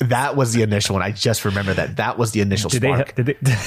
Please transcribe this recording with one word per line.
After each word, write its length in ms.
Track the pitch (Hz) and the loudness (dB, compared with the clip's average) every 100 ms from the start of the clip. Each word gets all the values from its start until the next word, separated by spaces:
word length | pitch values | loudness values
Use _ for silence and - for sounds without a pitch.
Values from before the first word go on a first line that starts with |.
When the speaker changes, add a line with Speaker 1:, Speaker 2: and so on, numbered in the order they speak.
| 123 | 0
Speaker 1:
That 260 | 120 139 139 | 0 0 0
was 160 | 120 | 2
the 80 | 117 | 2
initial 320 | 107 101 - | 2 0 0
one. 80 | 98 | 0
I 80 | 95 | -2
just 320 | 104 120 110 104 | -2 0 0 0
remember 280 | 101 98 | -2 0
that. 240 | 90 78 - | -2 -2 -2
That 200 | 110 113 | -4 -2
was 140 | 117 | -2
the 80 | 107 | 0
initial 280 | 101 110 85 | 0 0 0
Speaker 2:
Did 140 | 127 | 0
they 100 | 131 | 0
Speaker 1:
spark. 200 | 127 139 - | 0 -2 -2
Speaker 2:
he-, 60 | |
did 140 | 123 - | -2 0
they, 140 | 135 107 | 0 0